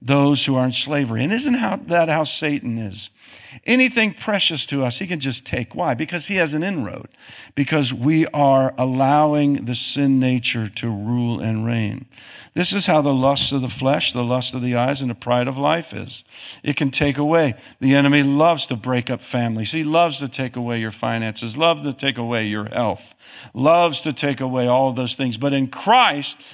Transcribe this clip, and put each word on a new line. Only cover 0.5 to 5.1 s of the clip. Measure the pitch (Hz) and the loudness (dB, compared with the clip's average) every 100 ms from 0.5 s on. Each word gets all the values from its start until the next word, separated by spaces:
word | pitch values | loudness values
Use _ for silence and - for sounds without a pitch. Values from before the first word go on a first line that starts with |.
| 131 | 2
are | 127 | 0
in | |
slavery. | 120 139 147 127 113 | -2 -2 -2 -2 -2
And | 139 | 0
isn't | 226 285 | 0 0
how, | 247 220 202 - | 0 0 -4 0
that | 170 165 | 2 2
how | 156 | 2
Satan | 147 - 151 143 123 113 | 0 -2 -2 -2 -4 -6
is? | 107 101 - _ - - - 127 - | -6 -10 -16 _ -20 -20 -20 -12 0
Anything | 247 247 233 214 | 2 4 2 0
precious | - - 202 - 156 - | -2 -4 0 0 -2 -4
to | 139 | -2
us, | 127 - | -2 -2
he | |
can | 165 | -6